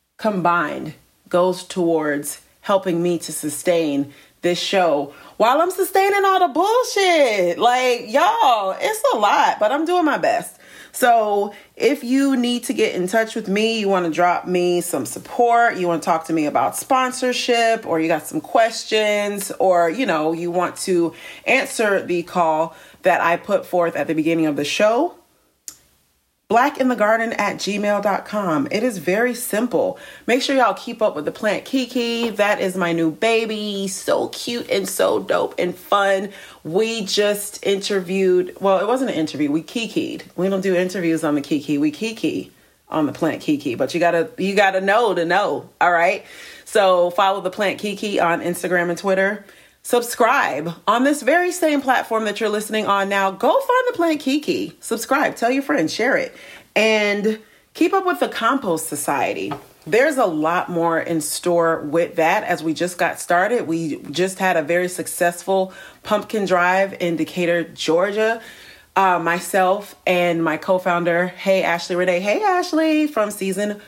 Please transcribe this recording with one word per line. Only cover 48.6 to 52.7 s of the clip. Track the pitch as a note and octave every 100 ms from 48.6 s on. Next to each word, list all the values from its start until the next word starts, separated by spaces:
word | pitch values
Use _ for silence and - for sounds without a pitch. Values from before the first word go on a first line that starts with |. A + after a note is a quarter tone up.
| F#3 F3+ F3
and | E3+
Twitter. | G3 F#3+ F#3+ G#3 - - _ _
Subscribe | - A#3+ A#3 - A#3 C4+ - C3 D#3+ E3+ -
on | A3+
this | C4+ D4
very | A3+ E4 F4+
same | F4 D#4+ C#4+
platform | C4 A#3+ - A3 G#3+
that | G3+
you're | G#3+
listening | G#3 G#3